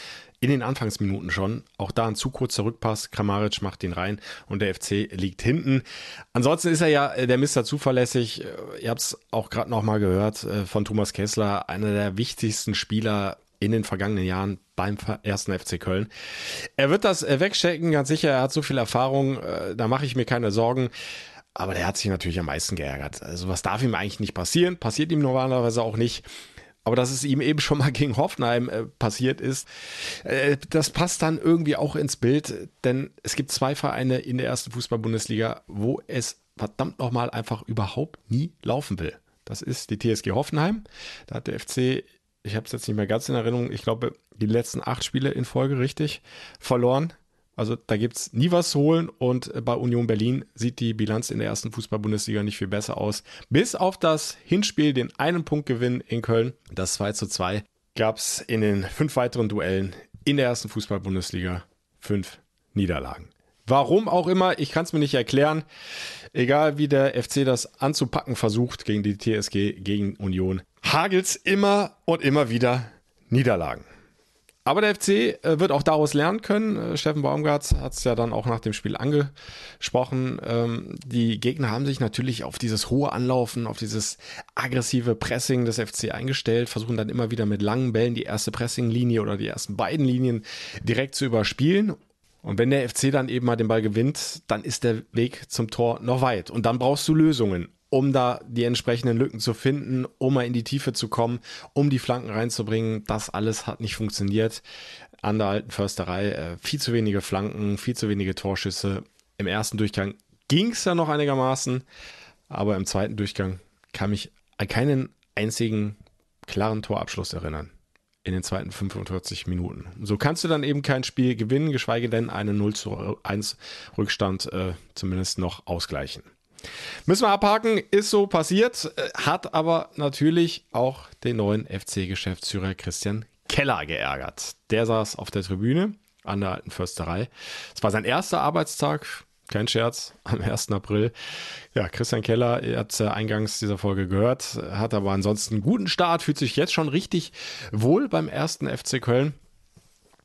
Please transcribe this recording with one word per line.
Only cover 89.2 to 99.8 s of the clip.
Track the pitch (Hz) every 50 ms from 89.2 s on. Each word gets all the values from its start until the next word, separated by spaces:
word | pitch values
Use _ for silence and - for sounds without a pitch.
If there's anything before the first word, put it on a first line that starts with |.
oder | 104 107 101
die | 98 107
ersten | 107 - - - - 101
beiden | 107 110 87 156 156 139
Linien | 127 123 127 131 123 117 110 110 - - - - - - -
direkt | - 107 113 120 135 135 -
zu | - 143
überspielen. | 127 117 110 101 - - - 135 156 185 196 214 202 156 - _ _ _ _ _ _ _ _
Und | - 104 101
wenn | 98 117 131
der | 139 139 120
F | 117 -
C | - - 135
dann | 139 139 131
eben | 127 120 123 123
mal | 120 117
den | 110 113
Ball | 107 113 113
gewinnt, | 110 110 104 113 120 139 151 - - - - - -
dann | - 110 104 -
ist | - 113 - -
der | 120 110 113 - _
Weg | - 120 120 123 - - - -
zum | - - 113 110
Tor | - - 120 117 117 -
noch | 107 120 127 131
weit. | 135 127 117 92 85 -
Und | - 120 107
dann | 113 123 123
brauchst | 127 131 143 139 -
du | - 156
Lösungen, | 156 156 160 147 123 113 101 92 87 85 - _ _ _ _
um | 139 131 135 139
da | 131 135 123 123 120 - -
die | - 117 120 117
entsprechenden | 120 120 - - 127 120 117 123 123 113
Lücken | 113 135 - - 110
zu | - 123 110
finden, | - - 135 143 143